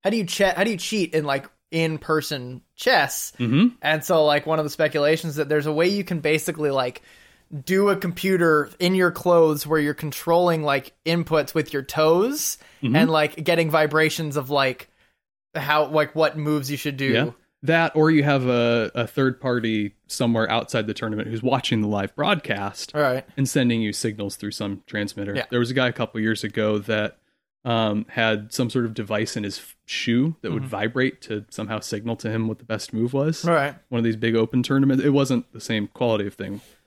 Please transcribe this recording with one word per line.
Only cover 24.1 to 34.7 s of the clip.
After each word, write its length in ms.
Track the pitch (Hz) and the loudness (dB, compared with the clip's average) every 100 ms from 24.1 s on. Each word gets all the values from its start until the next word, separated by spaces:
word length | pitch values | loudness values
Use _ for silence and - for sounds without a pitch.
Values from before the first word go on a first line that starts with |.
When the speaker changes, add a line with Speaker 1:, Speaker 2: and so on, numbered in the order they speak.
| 104 101 - | -4 -8 -6
Speaker 2:
through 160 | 101 | -10
some 320 | - 104 101 - | -6 -6 -8 -8
transmitter. 480 | 107 101 - 101 | -6 -6 -6 -6
Speaker 1:
Yeah. 120 | 104 - | -6 -2
Speaker 2:
There 80 | 120 | -2
was 140 | 120 | 0
a 20 | |
guy 140 | 127 123 | 0 0
a 40 | |
couple 280 | 120 117 113 | -2 -6 -2
years 240 | 110 110 | -2 -2
ago 340 | 107 113 107 107 | -4 -2 0 0
that, 400 | 101 107 107 - _ _ _ _ | -2 -2 -2 -8 _ _ _ _
um, 420 | 127 117 110 104 110 | -2 0 2 0 -4
had 420 | - 113 107 104 | -2 0 0 -4
some 180 | - 117 | -4 -2
sort 140 | 127 | 0
of 100 | 117 | -2
device 420 | 110 101 107 113 113 | -4 -4 -2 -2 -4
in 60 | |
his 160 | 101 - | -8 -10
f-, 180 | - - - | -16 -20 -10
shoe 500 | - - 120 151 160 | -6 0 2 2 -2
that 100 | - | -6
would 100 | 160 | -6
Speaker 1:
Mm-hmm. 80 | 135 | -4
Speaker 2:
vibrate 500 | 104 107 127 131 - | -4 -2 0 -2 -4
to 240 | - 107 104 | -10 -10 -8
somehow 300 | - 104 110 | -10 -8 -8
signal 340 | - 104 117 117 | -6 -6 -6 -6
to 120 | 117 | -4
him 160 | 113 110 | -4 -4
what 120 | 110 | -6
the 40 | |
best 280 | - 110 - | -8 -8 -6
move 200 | 110 120 | -2 -2
was. 320 | 139 151 160 | 0 -2 -2
Speaker 1:
All 80 | 170 | 0
right. 200 | 165 143 139 _ | 2 0 -6 _
Speaker 2:
One 100 | 120 | 0
of 60 | |
these 100 | 117 | 0
big 220 | 110 117 113 | 0 0 2
open 260 | 113 127 | 2 0
tournaments. 400 | 123 | 2